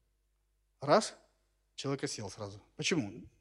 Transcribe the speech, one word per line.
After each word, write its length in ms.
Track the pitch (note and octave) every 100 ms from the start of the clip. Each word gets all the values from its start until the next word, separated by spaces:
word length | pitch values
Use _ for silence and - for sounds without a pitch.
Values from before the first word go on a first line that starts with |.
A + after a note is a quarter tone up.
| _ _ _ _ _ _ _ _
Раз, 360 | C#3 F#3+ - - - _ _ _ _ -
человек 280 | C3+ C#3 C#3+
осел 240 | - G2+
сразу. 320 | - G#2 G2+ - -
Почему? 340 | D3+ F3 G#2 A2 - -